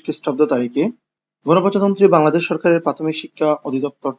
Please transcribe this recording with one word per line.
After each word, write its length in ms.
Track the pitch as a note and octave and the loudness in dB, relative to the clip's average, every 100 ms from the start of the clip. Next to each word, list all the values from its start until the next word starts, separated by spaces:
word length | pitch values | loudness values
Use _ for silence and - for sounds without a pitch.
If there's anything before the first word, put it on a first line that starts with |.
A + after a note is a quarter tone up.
খ্রিস্টাব্দ 360 | - D3 - C3 D3+ | -6 -6 -6 -2 0
তারিখে 300 | B2+ B2 B2+ G3+ - _ _ _ _ C3+ | 0 -2 -2 -4 -4 _ _ _ _ 0
গণপ্রজাতন্ত্রী 580 | F3 F#3+ G3+ G3+ G3 G3 | 0 2 0 0 2 4
বাংলাদেশ 280 | E3+ D3+ E3 - | 4 4 2 -2
সরকারের 340 | D#3+ F3 E3 | -2 0 2
প্রাথমিক 320 | E3+ C#3 D#3 D#3 | 0 -4 -4 -6
শিক্ষা 260 | - - D#3 D3 D3 | -10 -4 -2 -2 -4
অধিদপ্তর 440 | C3 C#3+ - C#3 | -4 -4 -6 -8